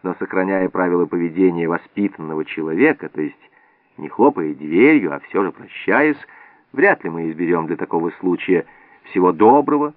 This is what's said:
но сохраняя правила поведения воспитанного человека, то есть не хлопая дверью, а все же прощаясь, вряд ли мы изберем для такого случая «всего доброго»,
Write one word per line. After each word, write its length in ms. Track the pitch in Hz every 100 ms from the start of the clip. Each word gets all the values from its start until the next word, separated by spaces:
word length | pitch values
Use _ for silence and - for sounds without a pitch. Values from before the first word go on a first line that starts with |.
но 120 | 92
сохраняя 540 | 87 95 95 95 95 92
правила 340 | 92 90 87
поведения 640 | 82 90 85 80 92 85 82
воспитанного 800 | 82 - - 101 - 78 78 78
человека, 640 | - 78 80 151 143 78
то 100 | 76
есть 300 | 76 - _ _ _ _ _ -
не 100 | 76
хлопая 460 | - 131 - 78
дверью, 600 | 69 76 85 135 151 87
а 60 | 71
все 240 | - -
же 80 | 95
прощаясь, 640 | - - - - 110 151 143 - - - _ _
вряд 320 | 127 190 175
ли 60 | 87
мы 200 | 82 82
изберем 360 | 80 85 87 82
для 100 | 82
такого 340 | 92 82 82 -
случая 440 | 92 87 - 87 - _ _ _
«всего 280 | - - 90
доброго», 600 | 80 110 139 139 147 147